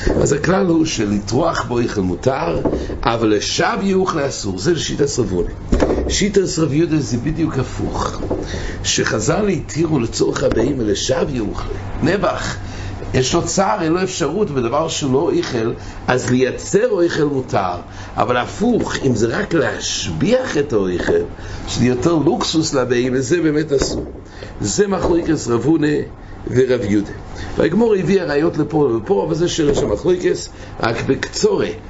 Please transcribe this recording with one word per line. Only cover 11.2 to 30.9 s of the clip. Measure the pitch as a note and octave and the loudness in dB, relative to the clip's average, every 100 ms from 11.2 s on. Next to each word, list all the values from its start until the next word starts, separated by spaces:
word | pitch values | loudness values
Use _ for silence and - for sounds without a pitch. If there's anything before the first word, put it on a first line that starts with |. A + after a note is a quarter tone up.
| D3+ | 0
יאכל, | B2+ G#2 - - - - - | -2 -4 -4 -6 -6 -6 -2
נבח, | D3+ G3 F3 B2+ - - - - - - - | 0 2 0 -2 -6 -8 -10 -8 -8 -8 0
יש | B2+ C3 | 0 2
לו | E3+ - | 2 2
צער, | - G3 G#3+ | 0 0 0
אין | D#3+ | 2
לו | F3 | 2
אפשרות | F#3 - C#3+ F3+ G3+ | 0 -2 -2 0 0
בדבר | C#3 A#2 C#3+ D#3+ | 0 0 0 0
שהוא | - C#3+ | -2 0
לא | B2+ E3+ E3+ | 2 2 0
אוכל, | - A2+ A2 - - - - | 0 -2 -2 -4 -10 -6 -2
אז | B2 A2 | 0 2
לייצר | B2+ B2+ - - G3 A#3+ | 2 2 -2 0 2 2
אוכל | G3 E3+ E3 | 2 0 2
מותר, | D3 C3+ B2 A#2 F#2 F2 - - - - | 0 0 -2 -2 -2 -4 -10 -14 -8 -2
אבל | A2+ B2 | 0 0
הפוך, | A2 - A3+ G#3+ - - C#3 | 0 0 2 2 0 0 0
אם | A#2 | 2
זה | A2+ | 2
רק | D#3 G3+ | 0 0
להשביח | E3 A#2 F#2+ - - - D#2+ F#3 B3+ B3+ D#3 | 0 0 -2 -6 -4 -4 0 2 2 2 -2
את | C#3+ | 2
האוכל, | A2 F#2 F2 E2 F2 F2 - - - - | 2 2 0 2 0 0 -8 -10 -10 -6
שזה | - B2 | 0 2
יותר | B2 E3 | 2 2
לוקסוס | E3+ C#3 G#3 - D#3+ D3+ | 2 2 0 0 0 0
לבהמה, | C#3 B2 A#2+ B2+ B2+ | 0 2 0 2 0
זה | B2 F3 | 0 0
באמת | D#3+ D3 D#3 | 2 0 0
אסור. | E3+ F#3 - - - - - - - | 0 0 -2 -8 -12 -16 -14 -14 -6
זה | G#2 C#3 G3+ | -2 2 2
מחלוקת | F#3 - E3+ D#3 D3+ - | 2 2 2 2 0 2
רב | A#2+ A#2+ | 2 4
הונא | D#3+ D3 D3 - - - - - | 4 2 0 -2 -10 -14 -12 0
ורב | A#2+ B2+ B2 | 2 4 2
יהודה. | G2+ G#2 G2+ - - - - - | 2 0 0 -8 -12 -10 -4 0
והגמרא | E3+ F#3 A#3 G3 | 2 4 4 4
הביאה | E3 F#3+ E3+ | 4 2 2
ראיות | C#3+ E3 D3 | 2 2 0
לפה | D3 D#3 | 0 2
ולפה, | C#3 A2+ G#2+ G3 E3+ | 2 2 0 0 0
אבל | D#3 | 0
זה | F3 | 0
שרש | - D3 C3+ | 2 2 2
המחלוקת, | B2+ G#2 E3+ F3+ - - - - - - | 0 0 0 0 0 -2 -6 -14 -14 -4
רק | A2+ | -2